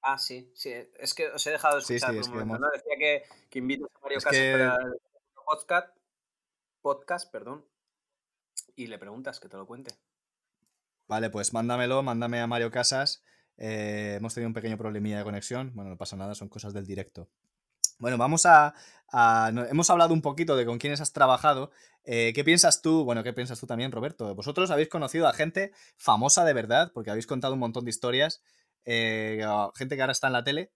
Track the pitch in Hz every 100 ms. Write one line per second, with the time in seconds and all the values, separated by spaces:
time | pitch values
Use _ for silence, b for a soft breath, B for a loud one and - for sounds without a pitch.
0 | 139 139 - 127 127 - 139 120 120 _
1 | 135 - 156 139 147 151 156 143 - 120
2 | 127 113 107 117 110 117 143 143 156 143
3 | 147 147 B B B 131 127 135 143 _
4 | 139 139 147 139 135 131 127 127 127 127
5 | _ _ _ _ - 151 - 175 175 _
6 | _ _ _ _ _ _ _ _ 143 139
7 | - 175 - 113 104 143 _ _ _ _
8 | _ _ _ _ _ - - - 117 107
9 | 98 110 135 123 - 98 95 120 135 -
10 | _ _ _ _ _ _ _ _ _ _
11 | _ 110 113 104 98 117 117 123 123 131
12 | 135 117 120 120 117 120 117 123 120 131
13 | 139 - _ _ _ _ 110 107 107 104
14 | 104 101 113 117 117 110 110 107 110 104
15 | 104 104 104 101 - 123 131 120 98 90
16 | 92 98 98 101 101 104 107 101 95 95
17 | 95 - 85 _ _ _ _ _ - _
18 | 120 123 127 160 180 160 147 - B B
19 | B 123 117 113 113 113 120 143 170 175
20 | 165 165 151 139 165 135 117 120 147 143
21 | 151 - 135 127 151 135 139 b b b
22 | - 117 117 117 143 170 180 - 160 160
23 | 135 117 107 117 127 120 120 113 131 123
24 | 127 170 107 98 110 147 185 151 156 170
25 | 139 165 160 - 156 190 196 b b b
26 | - 107 131 - 165 131 107 120 170 -
27 | 110 107 113 135 135 131 120 117 120 113
28 | 123 127 151 - _ _ _ _ - 117
29 | 113 110 110 110 107 104 101 - 131 139
30 | 131 131 135 127 127 143 185